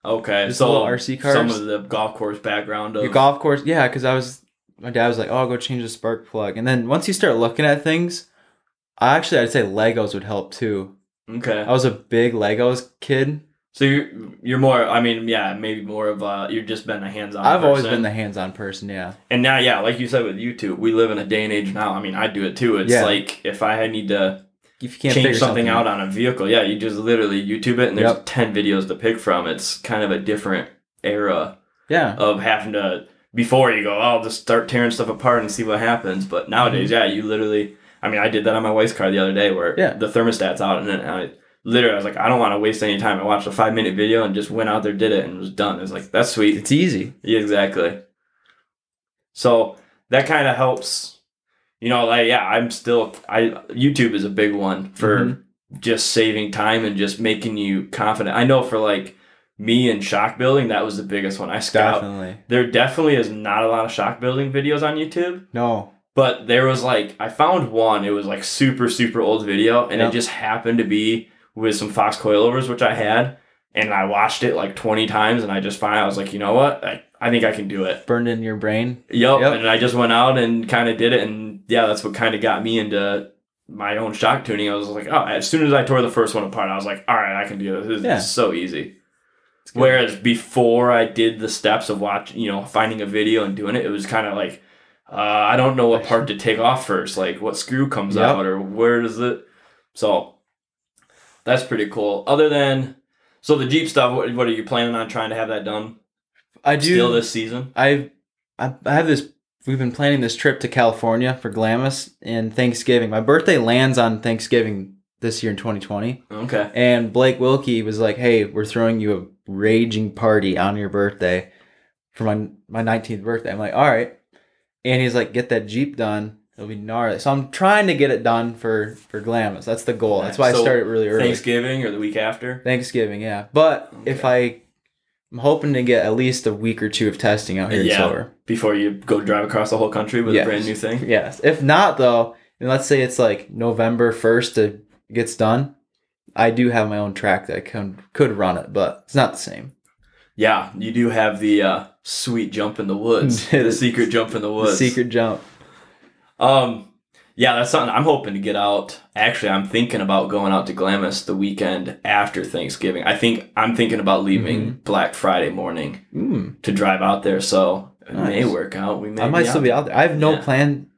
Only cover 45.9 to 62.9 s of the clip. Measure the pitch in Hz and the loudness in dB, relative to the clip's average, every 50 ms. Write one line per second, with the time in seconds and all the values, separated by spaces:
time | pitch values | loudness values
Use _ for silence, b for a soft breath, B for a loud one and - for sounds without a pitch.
45.9 | - 95 98 - - 110 120 - - 113 107 104 101 98 - - 135 156 180 180 | -10 -12 -12 -2 0 0 0 2 2 2 4 4 2 2 0 0 2 2 2 2
46.9 | 120 92 95 120 - _ - 104 113 110 104 104 104 101 98 95 95 95 85 85 | 0 -2 -6 -8 -12 _ -2 0 0 0 2 2 2 2 2 0 0 -2 -2 -2
47.9 | 87 - - _ _ _ _ _ _ _ _ _ _ _ _ _ _ _ _ _ | -4 -8 -18 _ _ _ _ _ _ _ _ _ _ _ _ _ _ _ _ _
48.9 | _ _ _ _ _ _ _ _ _ - - 123 120 113 110 - b b b b | _ _ _ _ _ _ _ _ _ -2 2 4 4 4 2 0 b b b b
49.9 | b b b _ 123 135 139 151 160 147 139 135 123 123 131 127 127 - - - | b b b _ 0 2 2 2 0 2 2 2 2 2 0 0 0 -2 -6 -8
50.9 | - - - - - _ _ _ _ _ _ _ _ _ _ _ _ _ 113 120 | -8 -8 -8 -12 -18 _ _ _ _ _ _ _ _ _ _ _ _ _ -2 0
51.9 | 123 120 117 113 117 120 117 113 123 113 95 95 107 117 120 117 - - - 117 | 2 2 2 2 2 2 4 4 2 2 2 2 0 0 0 -2 -6 -6 -2 0
52.9 | 120 120 107 - - - - - 107 113 113 113 - - - - - 120 131 143 | 2 2 0 -2 -8 -18 -10 -4 0 0 0 0 -2 -6 -14 -12 -2 2 2 2
53.9 | 139 - 123 110 104 101 98 101 98 101 104 104 101 101 98 95 95 92 98 - | 4 4 2 2 2 -2 -4 -2 0 0 0 0 0 -2 -2 -2 -2 -4 -6 -12
54.9 | - - - 107 104 - 123 123 131 - _ _ _ _ _ _ - - - 117 | -6 -2 0 2 2 2 2 -2 -4 -6 _ _ _ _ _ _ -20 -6 -2 -2
55.9 | 113 110 - - - 117 110 110 107 107 107 101 98 107 104 107 113 113 113 104 | 0 0 0 0 2 2 2 2 0 -2 -4 -4 -4 -2 0 2 2 2 0 -2
56.9 | 101 98 101 98 98 104 113 110 107 101 98 113 107 104 101 98 98 95 98 - | -2 -2 -2 -2 -2 -2 -2 -2 -2 -2 -4 -6 -4 -4 -2 -2 -2 -2 -4 -6
57.9 | - - 107 107 110 - 107 90 - 117 123 131 135 127 120 - 113 110 107 104 | -4 -2 0 0 0 0 -2 -2 0 2 4 4 4 4 2 0 -2 0 2 0
58.9 | 101 95 95 - b b b b b b b b b - 104 113 117 123 127 120 | 0 -2 -4 -10 b b b b b b b b b -8 0 2 4 4 4 2
59.9 | 107 101 98 - 107 101 107 113 - - 127 131 135 139 127 113 107 101 107 110 | 0 0 -2 -2 0 0 0 0 -2 0 2 4 4 4 2 2 0 -2 -2 -2
60.9 | 98 101 98 95 101 101 98 98 98 95 95 82 90 110 - - - 107 107 110 | -6 -8 -8 -6 -4 -4 -4 -4 -6 -6 -8 -6 -6 -6 -6 0 2 2 4 4
61.9 | 104 101 101 101 101 98 92 92 101 - _ - 120 123 123 120 123 123 127 135 | 2 0 -2 -4 -8 -8 -10 -10 -12 -14 _ 0 2 2 2 2 2 2 2 2